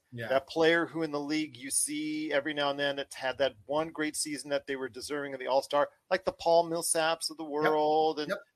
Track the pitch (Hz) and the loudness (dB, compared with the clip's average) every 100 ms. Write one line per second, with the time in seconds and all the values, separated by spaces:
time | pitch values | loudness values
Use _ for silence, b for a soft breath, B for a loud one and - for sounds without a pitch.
0 | _ 120 113 131 - 160 160 170 160 160 | _ -8 0 0 0 2 4 4 2 -4
1 | 160 147 143 156 151 120 135 - - 151 | -4 -4 -4 -4 -4 -8 -6 -4 -2 -4
2 | 156 151 156 147 143 147 143 139 143 139 | -4 -4 -2 -2 -2 0 0 0 -2 -2
3 | 135 - 131 127 139 117 - 147 160 160 | -6 -6 -4 0 0 -2 -4 -2 -2 -4
4 | 151 151 - 143 147 143 - 135 131 120 | -4 -4 -6 -6 -4 -4 -2 -6 -6 -8
5 | 117 147 143 135 127 131 135 143 143 b | -8 -6 -6 -6 0 2 2 2 2 b
6 | b 185 185 - - 170 170 165 170 165 | b -2 0 -2 4 4 4 0 0 2
7 | 160 165 - 156 156 143 156 156 151 156 | 2 0 -4 -8 -4 0 2 4 4 4
8 | 156 147 147 - - | 2 0 -4 -6 -10